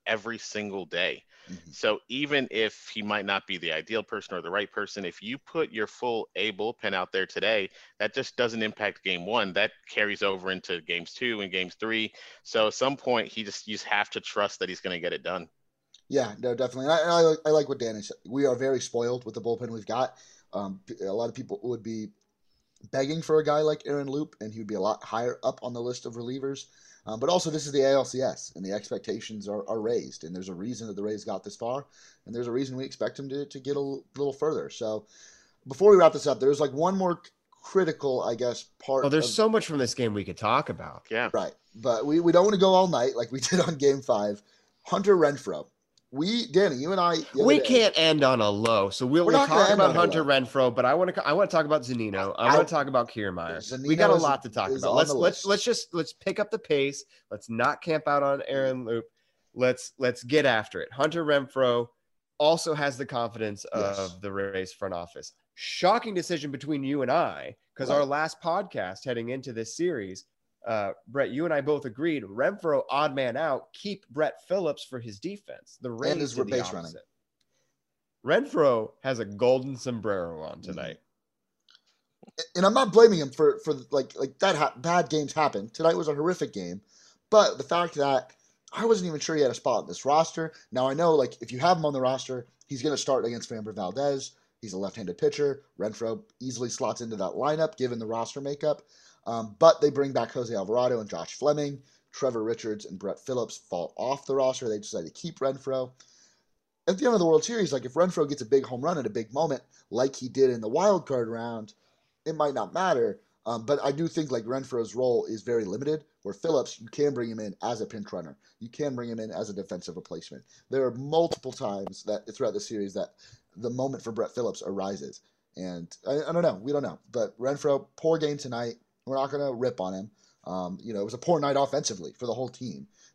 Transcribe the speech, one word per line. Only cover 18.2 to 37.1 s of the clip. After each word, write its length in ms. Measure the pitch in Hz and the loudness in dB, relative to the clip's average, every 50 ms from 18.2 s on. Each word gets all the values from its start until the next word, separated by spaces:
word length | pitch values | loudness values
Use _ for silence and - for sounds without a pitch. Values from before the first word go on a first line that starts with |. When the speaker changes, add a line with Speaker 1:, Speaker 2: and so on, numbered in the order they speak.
| _ 92 | _ -8
Speaker 2:
We 180 | 120 139 139 | -2 2 2
are 100 | 123 123 | 2 2
very 240 | 113 135 135 135 123 | 2 0 0 0 0
spoiled 460 | 127 - - 120 117 120 123 123 - | -2 -4 -4 -2 -2 -2 -2 -4 -6
with 80 | 107 - | -10 -12
the 80 | 117 | -8
bullpen 280 | 101 117 117 113 123 113 | -4 -4 -4 -4 -4 -10
we've 160 | 113 113 101 - | -10 -10 -8 -6
got. 300 | 110 123 131 127 - _ - _ _ _ _ _ - | -2 -2 -2 -2 -4 _ -20 _ _ _ _ _ -8
Um, 280 | 95 101 95 95 95 _ | -8 -6 -6 -8 -12 _
p-, 180 | - 117 - 92 | -16 -12 -8 -6
a 80 | 95 98 | -4 -4
lot 160 | 113 117 117 | -2 -4 -4
of 60 | 117 | -6
people 240 | 131 113 107 101 104 - | -10 -10 -10 -10 -8 -6
would 180 | 123 120 113 98 | -6 -8 -6 -8
be 260 | 113 113 110 107 104 _ _ _ _ _ _ _ _ _ _ _ _ _ _ _ - | -10 -10 -10 -10 -12 _ _ _ _ _ _ _ _ _ _ _ _ _ _ _ -6
begging 300 | - 135 135 139 156 165 156 | -4 -2 -2 -2 -2 -6 0
for 160 | - 156 156 | 4 4 4
a 40 | 151 | 4
guy 160 | 147 147 151 | 4 2 2
like 200 | 156 151 151 147 - - | 2 2 0 -2 -4 -6
Aaron 200 | 143 143 139 139 | -4 -4 -4 -4
Loup, 280 | 131 147 151 - _ - | -4 -6 -6 -6 _ -12
and 140 | 107 110 107 | -12 -12 -10
he 60 | 113 | -10
would 80 | 110 101 | -8 -6
be 80 | 107 | -4
a 40 | 95 | -2
lot 240 | 95 107 - - - | 0 0 0 -2 -4
higher 360 | - 110 113 120 123 - - - | -6 -4 -2 -2 -2 -4 -2 -4
up 160 | 131 135 - - | -4 -4 -4 -8
on 100 | 123 120 | -10 -8
the 80 | 120 | -6
list 240 | 120 123 123 - - | -6 -6 -6 -8 -10
of 80 | 127 113 | -12 -10
relievers. 520 | 120 117 123 127 135 131 139 139 131 - _ _ _ _ - - _ - | -10 -8 -8 -8 -6 -6 -6 -8 -8 -12 _ _ _ _ -20 -20 _ -12
Um, 140 | - 110 113 | -10 -6 -2
but 100 | 135 156 | 2 2
also, 200 | 180 214 - 165 | 2 2 2 0
this 160 | 151 156 139 | -4 -4 -6
is 60 | 147 | -2
the 100 | 139 143 | 2 4
A 120 | 135 135 139 | 4 6 6
L 120 | 135 127 | 4 2
C 160 | 131 - 127 | 0 -2 -4
S, 300 | 131 - 76 - - - - | -2 -2 -4 -6 -12 -18 -14
and 80 | 82 95 | -12 -8
the 60 | 95 | -6
expectations 760 | 101 107 - - 120 98 - 113 101 113 - - 110 104 98 101 | -6 -6 -6 -6 -8 -8 -6 -6 -8 -8 -8 -10 -12 -10 -8 -6
are, 200 | 101 107 - - | -6 -6 -6 -6
are 100 | 110 113 | -6 -4
raised, 420 | 107 113 120 104 69 65 - - - | -2 -2 -2 -2 -4 -6 -14 -16 -14
and 100 | 82 90 | -12 -12
there's 140 | 90 92 95 | -10 -10 -10
a 40 | 90 | -10
reason 340 | 85 98 120 123 107 113 107 | -8 -8 -8 -8 -10 -10 -12
that 80 | 98 | -10
the 60 | 101 | -6
Rays 220 | 101 107 107 101 104 | -6 -6 -6 -6 -6
got 200 | 110 101 95 - | -8 -8 -8 -8
this 120 | 101 - | -12 -12
far, 300 | - 120 117 127 139 139 _ _ _ - - _ _ _ | -8 -6 -4 -4 -6 -6 _ _ _ -20 -20 _ _ _
and 100 | 95 113 | -12 -8
there's 120 | 120 123 120 | -6 -6 -2
a 40 | |
reason 240 | 117 131 139 127 127 | -2 -2 -2 -4 -6
we 80 | 127 135 | -8 -10
expect 320 | 139 - - 110 113 - - | -10 -6 -4 -4 -4 -4 -6
him 120 | 139 135 | -10 -8
to, 160 | 135 143 143 | -6 -6 -8
to 140 | 139 - 139 | -8 -10 -12
get 180 | 127 139 143 143 | -6 -4 -2 -2
a 20 | |
l-, 240 | 139 139 139 131 - _ _ 131 | -2 -4 -6 -8 -10 _ _ -4
little 160 | 143 139 135 | -4 -4 -2
further. 360 | - 151 160 147 107 71 - | -2 -2 -2 0 -2 -4 -6
So 360 | - - 117 107 107 107 - _ _ - - - - _ _ _ _ _ _ 131 | -8 -6 -4 -4 -4 -4 -6 _ _ -20 -20 -20 -20 _ _ _ _ _ _ -12
before 240 | 131 127 190 208 | -2 6 8 10
we 60 | 202 185 | 10 12
wrap 160 | 170 160 156 | 10 10 8
this 140 | 143 - 147 | 6 0 0
up, 120 | 131 110 | 0 2
there's, 200 | 131 139 147 - | 4 4 4 4
like, 140 | 151 135 123 | 2 0 0
one 240 | 139 165 185 196 190 | 0 0 0 2 2
more 240 | 185 180 | 0 0